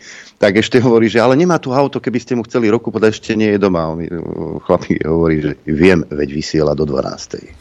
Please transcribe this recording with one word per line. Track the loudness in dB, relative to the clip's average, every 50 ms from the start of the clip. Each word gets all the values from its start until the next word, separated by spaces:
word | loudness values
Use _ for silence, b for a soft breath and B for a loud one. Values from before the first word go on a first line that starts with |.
| B B B B B B B
Tak | -2 0 2 2
ešte | 2 2 2 2 2
hovorí, | 4 4 4 4 4
že: | 4 2 2
„Ale | 4 4 4
nemá | 4 2 2 0
tu | 0 -2 -2
auto, | 0 0 0 0 -2 -6
keby | -4 -4 -4
ste | -4 -4 -4 -4
mu | -4 -4
chceli | -2 -2 0 2 2
roku | 2 0 -2
podať, | -4 -2 2 2 2 0
ešte | 0 -4 -4 -2
nie | 0 2 2
je | 2 2
doma.“ | 2 0 0 0 -2
On, | -4 -6
e, | -6 -8 -8 -8 -8 -8 -8 -8 -8 -8 -8 -10 -6
chlapík | -2 0 0 0 0 -2 -2 -2 0
hovorí, | 0 2 2 2 2 2 0
že: | 0 -4 -4 -6 _
„Viem, | -4 2 4 4 6 4 4 0
veď | -2 -4 -4 -4 -4
vysiela | -4 -6 -6 -2 -2 0 0 0
do | 0 0 -2
dvanástej.“ | -2 -2 -4 -4 -6 -8 -12 -14 -12 -14 -14 -14 -16 -20 -20